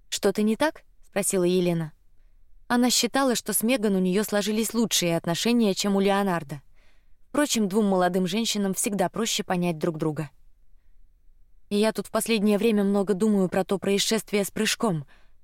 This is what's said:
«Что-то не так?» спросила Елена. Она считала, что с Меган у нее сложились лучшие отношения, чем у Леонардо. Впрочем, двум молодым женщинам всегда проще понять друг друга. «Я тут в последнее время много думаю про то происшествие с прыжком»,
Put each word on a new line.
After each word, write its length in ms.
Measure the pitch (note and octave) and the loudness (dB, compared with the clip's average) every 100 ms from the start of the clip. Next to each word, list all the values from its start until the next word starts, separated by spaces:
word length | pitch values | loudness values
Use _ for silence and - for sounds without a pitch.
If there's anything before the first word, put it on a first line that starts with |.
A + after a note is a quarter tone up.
| - | -12
«Что-то 340 | - G3+ G3 | -2 -2 0
не 140 | G#3+ A3 | 0 2
так?» 260 | D4+ - - - | -2 -4 -16 -20
спросила 400 | - G3 G3 F#3+ | -10 -6 -2 0
Елена. 480 | F3 F#3 F3 E3+ D#3 - - - - - - - - | 2 2 2 0 -4 -12 -20 -20 -20 -20 -20 -14 -2
Она 200 | B3 B3 | 2 2
считала, 460 | - A#3+ C#4 C#4 | 2 0 0 0
что 180 | A3+ - | 0 -2
с 100 | G#3 | -2
Меган 320 | A3 B3+ G#3+ F#3+ | 0 0 0 0
у 20 | |
нее 260 | F#3 F#3+ | 2 0
сложились 480 | G#3+ G#3 G3+ G#3+ A3 | 0 -2 0 -2 -2
лучшие 440 | A3+ A3 - F3 E3 | 0 0 0 0 -2
отношения, 580 | - E3 A3 A#3+ G#3+ | -2 -2 0 2 2
чем 220 | F#3 G3+ G3 | 0 0 2
у 40 | |
Леонардо. 600 | G3 G3 G3+ E3+ D3 D3 - - - - - - - | 2 2 0 -2 -4 -12 -16 -20 -20 -20 -20 -20 -6
Впрочем, 400 | - G3 A#3 G3+ | -2 0 0 0
двум 180 | G3+ G#3 | 2 2
молодым 400 | F#3 F3+ F#3 F#3 | 4 2 2 -2
женщинам 460 | G#3 A3+ G#3 G3 | -2 -2 -2 -2
всегда 380 | F#3 A#3 G3+ F3 | -2 -2 -2 -2
проще 340 | - A3+ - | -2 -4 -4
понять 340 | - F#3 F3 D#3 | -2 -2 -2 -2
друг 200 | E3+ D#3 | -4 -2
друга. 320 | D#3+ D3+ D3 - - - - - - - - _ - - - - - | -4 -4 -8 -12 -20 -20 -20 -20 -20 -20 -20 _ -20 -20 -20 -20 -4
«Я 240 | G#3 A3 | 0 0
тут 140 | A3 - | -2 -4
в 40 | |
последнее 460 | A3 A3 A3+ G#3 G#3 | -4 0 0 2 2
время 260 | A3+ G#3 | 2 2
много 300 | G3 G3+ G3 | 2 2 0
думаю 340 | F#3 A3 G3+ F#3 | 0 2 2 2
про 160 | G3 | 0
то 140 | F#3+ G3 | -2 -2
происшествие 640 | G3 G3 - A3 - G#3 | 0 0 0 -2 -2 -4
с 80 | G3 | -2
прыжком», 520 | - A3 - A#3 D#3+ C#3 - - - | -2 -4 -2 -2 -2 -6 -18 -20 -20